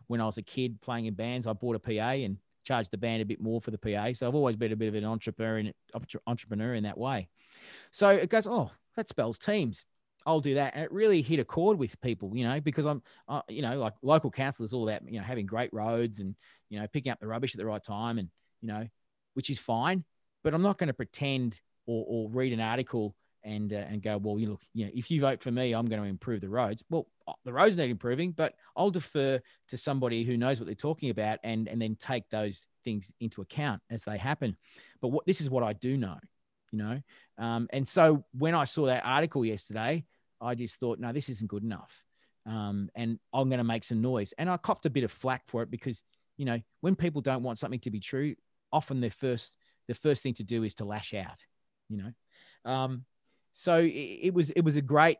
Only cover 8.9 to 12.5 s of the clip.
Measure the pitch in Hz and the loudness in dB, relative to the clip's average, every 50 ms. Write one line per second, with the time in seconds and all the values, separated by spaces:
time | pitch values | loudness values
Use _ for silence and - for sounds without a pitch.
8.9 | _ - 220 - - - 120 113 117 - - - 208 214 160 117 98 - - _ | _ -6 -6 -4 -2 0 0 0 -2 -2 0 0 2 2 2 0 -2 -6 -10 _
9.9 | _ _ _ _ _ _ - 151 160 156 135 143 135 139 139 131 - 139 160 - | _ _ _ _ _ _ 0 2 2 2 4 2 2 2 2 0 0 -4 -6 -4
10.9 | - 196 220 214 196 165 131 113 165 147 120 - - 160 170 214 214 170 135 107 | 0 2 4 6 6 6 4 4 2 2 0 0 0 2 4 4 4 4 2 -2
11.9 | - - - 127 113 - 104 95 104 127 123 117 | -4 -4 -4 -2 -2 -2 -4 -4 -2 0 0 0